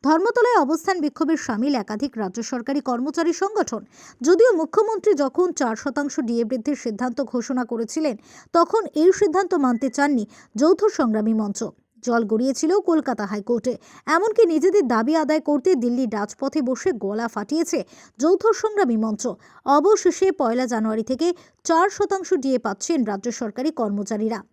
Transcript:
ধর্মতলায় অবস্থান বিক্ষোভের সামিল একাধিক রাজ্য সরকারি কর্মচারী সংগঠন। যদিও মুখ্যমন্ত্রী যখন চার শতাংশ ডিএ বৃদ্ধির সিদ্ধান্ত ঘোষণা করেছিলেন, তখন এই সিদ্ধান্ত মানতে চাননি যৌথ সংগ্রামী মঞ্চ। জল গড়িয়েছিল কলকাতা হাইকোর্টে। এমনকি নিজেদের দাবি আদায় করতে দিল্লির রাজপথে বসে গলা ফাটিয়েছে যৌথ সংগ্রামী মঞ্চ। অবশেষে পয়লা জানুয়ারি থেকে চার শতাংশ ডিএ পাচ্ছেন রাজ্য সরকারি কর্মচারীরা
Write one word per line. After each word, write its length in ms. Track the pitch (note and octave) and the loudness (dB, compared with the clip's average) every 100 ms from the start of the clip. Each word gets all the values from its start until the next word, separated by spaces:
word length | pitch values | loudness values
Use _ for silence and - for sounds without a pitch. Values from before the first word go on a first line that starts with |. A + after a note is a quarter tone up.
ধর্মতলায় 580 | C4+ D#4+ G4+ A#4+ A#4+ A4+ | 2 2 2 2 4 4
অবস্থান 320 | C4+ D#4+ - F#4 | 2 -2 -2 -2
বিক্ষোভের 400 | D4 - D4+ D#4+ - | -2 -2 -2 -2 -2
সামিল 280 | G#3+ C4 C4+ | -2 0 -2
একাধিক 360 | G3 G#3+ C#4 A3 | -4 -6 -6 -4
রাজ্য 220 | F#3+ A3 | -6 -6
সরকারি 380 | A3 B3+ A3+ C#4 | -8 -6 -4 -4
কর্মচারী 520 | C#4 A#3+ C#4 D#4+ E4 | -2 -4 -4 -2 -2
সংগঠন। 500 | - G4 G#4+ - A3 - _ - _ | -2 -2 -2 -2 -6 -12 _ -20 _
যদিও 300 | B3+ F4+ B4 | 2 6 6
মুখ্যমন্ত্রী 600 | F4+ D#4+ - G#4+ G#4+ G#4+ | 4 0 0 0 0 0
যখন 320 | D4 C#4 D4+ F4+ | 2 0 0 0
চার 220 | - B3 A3 | 0 -4 -2
শতাংশ 380 | C#4+ C4 C#4+ - | -6 -4 -4 -4
ডিএ 240 | A#3 A#3 | -2 -2
বৃদ্ধির 340 | A3+ B3+ B3 C#4 | -2 -4 -4 -4
সিদ্ধান্ত 340 | B3 G3+ B3 A#3+ | -6 -6 -6 -4
ঘোষণা 380 | C4+ B3 A3 B3+ | -4 -4 -4 -4
করেছিলেন, 520 | A#3 A3+ A3+ D#4+ D#4 G#3+ _ - _ | -4 -6 -4 -2 -2 -4 _ -20 _
তখন 280 | E4+ E4+ A4 G4 | 2 2 0 0
এই 160 | D4+ E4+ | 4 4
সিদ্ধান্ত 400 | F#4 G#4 F4+ F#4 | 4 2 2 0
মানতে 340 | F4 C4 A#3 C4+ | 0 2 0 -2
চাননি 340 | - C#4+ C4 G#3 - _ G#3+ | 0 0 0 -4 -12 _ 2
যৌথ 240 | D4+ F#4+ G#4 - | 2 4 2 2
সংগ্রামী 360 | B3 G#3+ G#3+ | 0 0 0
মঞ্চ। 260 | A3 G#3 - A3+ _ _ _ | 0 -2 -6 -10 _ _ _
জল 180 | B3 A#3 | -2 0
গড়িয়েছিল 480 | G#3+ A3 C4 B3+ D#4+ G4 | 0 0 0 0 2 2
কলকাতা 440 | - D#4+ C#4 A#3 G3 | 2 0 0 -4 -6
হাইকোর্টে। 480 | G#3 G3 A#3+ B3 A3+ - - - | -6 -2 -2 -2 -6 -14 -16 -2
এমনকি 360 | E4 A4 G#4+ F#4+ | 0 2 4 4
নিজেদের 380 | D#4 F4 G4+ C4 | 4 4 4 2
দাবি 260 | A3+ A3+ D#4+ | 0 2 0
আদায় 260 | D4 D#4 D4+ | 2 0 2
করতে 220 | D4 F#4 | 0 2
দিল্লির 400 | C#4 A#3+ A#3+ B3 | 2 0 0 -2
রাজপথে 460 | G#3+ G#3 - C4+ D#4 | -4 -6 -6 -4 -2
বসে 280 | B3 B3+ - A#3+ | -2 -2 -2 -2
গলা 220 | G3 G#3 A#3 | -4 -4 -6
ফাটিয়েছে 500 | G#3+ G#3 D#4 D#4+ D4 - - - - | -8 -4 -2 -2 -4 -6 -16 -20 -2
যৌথ 220 | D4+ G4 A4 G#4+ | 2 4 2 2
সংগ্রামী 360 | A4 G#4 D4+ A3+ | -2 0 0 0
মঞ্চ। 280 | A3 G#3+ B3+ - _ - - | -2 -4 -6 -8 _ -10 2
অবশেষে 600 | C#4+ F4 G#4+ F4+ E4+ F#4+ | 4 4 4 2 2 0
পয়লা 320 | F#4+ B3+ A#3+ B3+ | 2 0 0 -2
জানুয়ারি 380 | A#3 A3 A3 | -2 -2 -2
থেকে 240 | A3 C4 E4+ F4 - _ | -4 -2 -2 -2 -12 _
চার 220 | - D#4+ G4 | 0 2 2
শতাংশ 380 | - G4+ G4 F4 | 0 -2 -2 -2
ডিএ 240 | F#4 C4 B3+ | -2 0 -2
পাচ্ছেন 400 | A3 G3 - E4 | -2 -6 -2 -2
রাজ্য 240 | G#3+ G3 A#3+ | 0 -4 -6
সরকারি 380 | A3 A3+ A#3 C#4+ | -6 -8 -4 -4
কর্মচারীরা 680 | D#4 A3 G3+ G3 G#3+ A3 A#3 - | -2 -4 -4 -4 -4 -4 -4 -10